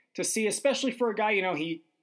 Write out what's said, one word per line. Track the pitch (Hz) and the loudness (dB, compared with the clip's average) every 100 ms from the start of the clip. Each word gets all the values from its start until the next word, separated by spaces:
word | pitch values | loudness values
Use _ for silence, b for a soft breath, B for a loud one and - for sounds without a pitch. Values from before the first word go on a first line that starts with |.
| b - | b -6
to | |
see, | 175 220 214 | -2 0 0
especially | 202 277 254 262 | 2 0 2 0
for | 240 240 | 0 0
a | |
guy, | 208 214 | 2 0
you | 202 | 2
know, | 185 | 0
he | 151 165 165 _ _ | -2 -4 -6 _ _